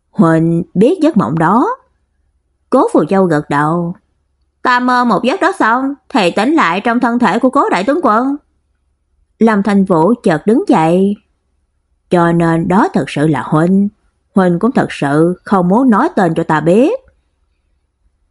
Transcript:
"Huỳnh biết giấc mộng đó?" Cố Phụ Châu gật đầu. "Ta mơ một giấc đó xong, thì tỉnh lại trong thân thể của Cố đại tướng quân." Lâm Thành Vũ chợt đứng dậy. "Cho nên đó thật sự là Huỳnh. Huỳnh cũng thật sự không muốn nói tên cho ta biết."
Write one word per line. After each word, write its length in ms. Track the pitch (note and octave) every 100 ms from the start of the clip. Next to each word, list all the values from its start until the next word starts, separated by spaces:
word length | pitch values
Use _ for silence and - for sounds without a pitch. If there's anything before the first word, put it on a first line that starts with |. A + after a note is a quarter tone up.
| _
"Huỳnh 520 | - E3 D#3+ E3 E3+ -
biết 260 | F3+ A#3 F#4
giấc 160 | D4+ A3
mộng 220 | A2+ D#3+
đó?" 360 | E3 A3 F#4+ C5 _ _ _ _ _ _ _ _ _
Cố 180 | B3+ A4+
Phụ 120 | C#4 D#3+
Châu 160 | G3 F#3
gật 240 | D3+ -
đầu. 460 | D3 D3+ E3+ E3+ - _ _ _ _ _ _
"Ta 180 | B3+ B3
mơ 260 | B3+ B3 B3
một 180 | F#3
giấc 180 | A#3+ F#4+
đó 100 | E4+ F#4
xong, 340 | A#3 A#3+ C4+ C#4+ _
thì 220 | B3 F3
tỉnh 220 | G3 A#3
lại 280 | D#4+ F3+ F3+
trong 180 | A#3 A#3
thân 200 | A#3+ A#3+
thể 200 | A3 G#3
của 100 | B3+
Cố 200 | C#4 G4+
đại 140 | F3+
tướng 160 | G3+ D4+
quân." 320 | C4+ G#3+ C4 D4 _ _ _ _ _ _ _ _ _ _
Lâm 240 | A3 G#3+
Thành 220 | G#3 G3+ F#3+
Vũ 280 | E3 F3 A#3+
chợt 220 | G3+ D#3 -
đứng 180 | B3 G4+
dậy. 480 | A3 D#3+ F3+ G3 G#3 _ _ _ _ _ _ _ _ _
"Cho 220 | F3+ E3+
nên 360 | E3+ E3 E3 E3
đó 200 | F#3 E4+
thật 120 | G3 C#3
sự 200 | - D#3
là 140 | C#3
Huỳnh. 480 | - D3+ E3+ G3 G3+ - _ _ _ G3
Huỳnh 220 | F3+ E3+
cũng 120 | A3
thật 160 | G#3+ -
sự 520 | - C#3+ D3 E3+ F3+
không 240 | - G3 F3
muốn 220 | G#3+ C4
nói 200 | G3+ D4+ -
tên 180 | F3 E3
cho 80 |
ta 160 | D#3+ D#3
biết." 400 | D#3+ G3 D4+ C5 _ _ _ _ _ _ _ _ _ _ _ _ _